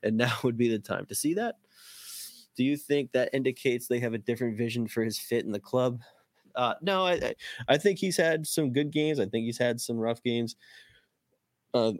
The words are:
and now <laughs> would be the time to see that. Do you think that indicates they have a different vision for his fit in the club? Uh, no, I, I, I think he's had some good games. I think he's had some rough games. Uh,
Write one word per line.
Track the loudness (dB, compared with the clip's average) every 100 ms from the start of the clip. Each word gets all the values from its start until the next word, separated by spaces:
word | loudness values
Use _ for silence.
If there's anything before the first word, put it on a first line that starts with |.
and | -2 0
now | 0 0
<laughs> |
would | -2 2
be | 0
the | 0
time | -2 -6 -4
to |
see | -4 -2
that. | -2 -4 -6 _ -20 -20 -20 -16 -16 -16 -18 -20 -2
Do |
you | 0 0
think | 0 0 2
that | 0 2
indicates | 2 0 0 0 0 0
they | 0
have | 0
a | -2
different | -4 -2 -2 -2
vision | -2 -2 -2
for | 0
his | -2 -4
fit | -2 -2
in | -2
the | -6
club? | -2 0 0 -2 -12 _ _ _ _
Uh, | -2 -2 0
no, | 0 0
I, | 2
I, | 0 -2 -6 -12 -6 4
I | 4
think | 4 2
he's | 0 4
had | 4 2 0
some | 0 2
good | 2 0
games. | 0 0 2
I | 0
think | 0
he's | -2 0
had | 0 0
some | -4 -2
rough | -2 -2
games. | 0 0 -2 -6 -20 -20 -20 -20 _ _ _ _ _ _ _
Uh, | 2 2 2